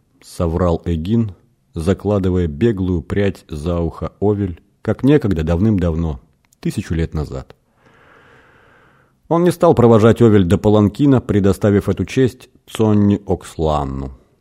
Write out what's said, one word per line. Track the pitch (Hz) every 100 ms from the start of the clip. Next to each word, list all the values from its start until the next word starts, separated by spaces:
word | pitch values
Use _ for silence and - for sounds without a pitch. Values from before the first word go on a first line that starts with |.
| _ _
соврал | - - 85 85 87 82 87
Эгин, | 80 85 117 110 - _ _ _
закладывая | 85 82 90 98 101 92 90 85
беглую | 71 117 95 92 87
прядь | - 98 101 92 -
за | 76 82 85
ухо | 82 - 78 -
Овель, | 101 101 98 85 _ _
как | - 101
некогда | 131 147 107 78
давным-давно, | 78 85 110 98 85 80 82 71 _ _ _ _
тысячу | 170 - -
лет | 165 160
назад. | - 135 131 - - _ _ _ _ _ _ _ _ _ _ _ _ _ _ _ _ -
Он | 165
не | 175
стал | - 170
провожать | 120 117 110 113 101
Овель | 117 104
до | 85 92
паланкина, | 107 107 101 - 143 123
предоставив | - 101 98 90 107 101 104
эту | 92 90
честь | 135 127 - - _ _
Цонни | - 110 104 101 101 -
Оксланну. | 87 - - 78 73 69 67 67 67 _ _